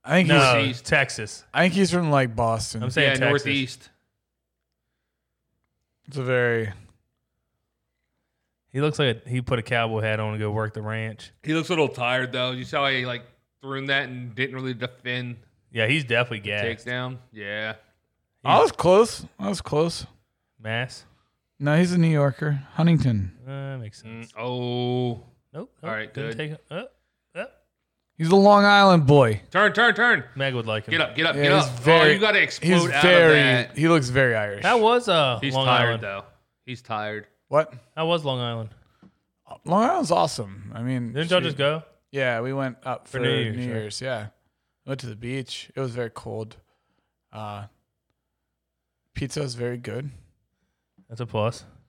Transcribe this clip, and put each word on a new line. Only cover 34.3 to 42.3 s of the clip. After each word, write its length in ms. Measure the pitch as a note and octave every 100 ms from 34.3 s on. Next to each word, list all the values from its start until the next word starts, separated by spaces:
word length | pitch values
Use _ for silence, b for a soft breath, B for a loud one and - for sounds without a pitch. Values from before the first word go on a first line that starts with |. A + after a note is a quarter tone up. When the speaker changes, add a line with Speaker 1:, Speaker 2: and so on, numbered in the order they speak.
| A2
Speaker 1:
Irish. 260 | G#2 G2+
Speaker 2:
That 160 | F3 A#3+
was, 260 | G#3+ B3 A3+
uh, 300 | E3+ C#3 A2+
Speaker 3:
He's 140 | C#3 C3
Speaker 2:
Long 100 | C3
Speaker 3:
tired, 220 | A#2+ A#2
Speaker 2:
Island. 160 | A2+
Speaker 3:
though. 220 | G#2 G2 - _ _ _ -
He's 160 | B2
tired. 460 | - A2 G#2+ G#2+ G#2+ _ _
Speaker 1:
What? 260 | C#3+ D#3 B2+ _ -
Speaker 2:
That 60 |
was 200 | E3 E3+ D3
Long 140 | B2+
Island. 280 | A#2+ A#2 A2 - _ _ _ _ _ _ _ - -
Speaker 1:
Long 180 | F#3+ A#3+
Island's 220 | F#4 G3
awesome. 600 | F3 E3 - G2+ G2 G2+ A#2
I 80 |
mean, 300 | B2 B2+ A#2+
Speaker 2:
Didn't 180 | B2+ E3+
y'all 80 | F3+
Speaker 1:
shoot. 60 | E3+
Speaker 2:
just 120 | C#3
go? 240 | C#3+ D#3+ - _ _
Speaker 1:
Yeah, 300 | C#3 B2+